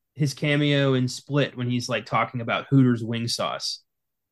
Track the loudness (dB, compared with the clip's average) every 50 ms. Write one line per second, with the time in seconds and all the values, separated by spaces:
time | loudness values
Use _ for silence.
0 | _ _ _ -2 -2 -2 -2 -2 -2 0 2 2 2 2 2 2 4 2 2 2
1 | 0 0 -4 -6 -8 -2 0 0 0 0 -2 -4 -4 -2 -2 -2 -2 -2 -4 -4
2 | -4 -2 -2 0 0 0 -2 -6 -4 -2 -2 -2 0 2 4 6 6 6 4 2
3 | 0 -4 -4 -4 -4 -4 -2 -2 -2 -2 -2 -4 -6 -8 -8 -10 _ _ _ _
4 | _ _ _ _ _ _